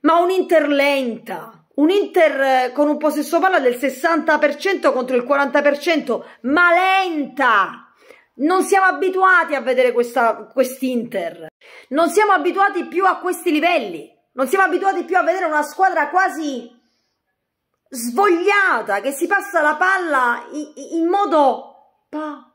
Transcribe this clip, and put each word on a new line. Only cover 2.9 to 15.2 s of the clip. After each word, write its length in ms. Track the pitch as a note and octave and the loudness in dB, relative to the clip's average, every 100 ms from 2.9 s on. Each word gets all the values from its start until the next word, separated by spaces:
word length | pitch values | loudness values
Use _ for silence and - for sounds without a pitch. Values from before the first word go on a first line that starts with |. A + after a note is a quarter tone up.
| D4 | 2
possesso 400 | D4+ D4 C#4+ E4+ | -2 -2 -2 0
palla 200 | F#4 F4+ | 2 2
del 180 | C4 A#3+ | 0 0
sessanta 640 | C#4 C4 E4 E4 D#4 D4+ | -4 -2 -2 0 0 2
per 180 | D4 D4 | 0 -2
cento 360 | F#4+ F4+ D4+ | -4 0 0
contro 240 | B3+ B3+ B3+ | 0 -2 -2
il 80 | |
quaranta 380 | B3 C#4 C#4 D4 | 0 0 0 2
per 160 | C#4+ C#4+ | 2 0
cento, 500 | F4 D#4+ - A3+ - - | 0 -2 -2 -6 -8 -10
ma 280 | A#3+ D4+ F4 | -2 2 4
lenta! 1160 | E4+ F#4 F#4+ F#4 D#4 C4+ - B3+ G#3+ F3+ - - _ _ - _ | 4 4 2 0 -4 -6 -2 2 2 0 -4 -20 _ _ -20 _
Non 280 | - C#4+ F#4 | -4 0 0
siamo 200 | F#4 G4 | 2 2
abituati 680 | F#4+ C#4+ F#4+ F#4 F#4 F4+ E4 | 2 2 -2 2 4 4 2
a 60 | C#4 | -2
vedere 320 | A#3+ B3+ B3 | -2 2 2
questa, 540 | A#3+ A#3+ C4 A#3 A3 G#3+ | 2 0 2 0 0 -6
quest'Inter, 920 | - B3 B3+ C4 B3 G#3 G3 E3+ E3 D#3+ _ - - - | -2 -2 -2 -4 -4 -4 -6 -8 -10 -20 _ -20 -20 -6
non 220 | C4+ E4+ | -2 0
siamo 220 | - G#4+ | 2 2
abituati 520 | F#4 E4+ F#4 G4 F#4 - | 2 0 0 0 0 -6
più 200 | E4 F#4+ | 0 0
a 100 | F4 | 0
questi 340 | F4+ F4 - | -4 -4 -2
livelli, 600 | D4+ E4 E4+ G#3+ E3 - _ _ | 0 2 0 -2 -10 -16 _ _
non 140 | B3+ C4 | -6 -2
siamo 180 | F#4+ | 2
abituati 400 | F#4+ F4 F#4+ F4+ | 2 2 -2 -2
più 120 | - | -2
a 60 | F4+ | 0